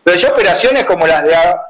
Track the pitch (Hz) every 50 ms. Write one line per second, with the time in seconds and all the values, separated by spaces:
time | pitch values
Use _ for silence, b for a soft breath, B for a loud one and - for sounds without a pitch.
0 | _ 175 180 175 185 - - 240 196 185 170 - 226 254 277 262 - 190 180 165
1 | 160 160 160 151 147 156 165 165 165 175 180 - - -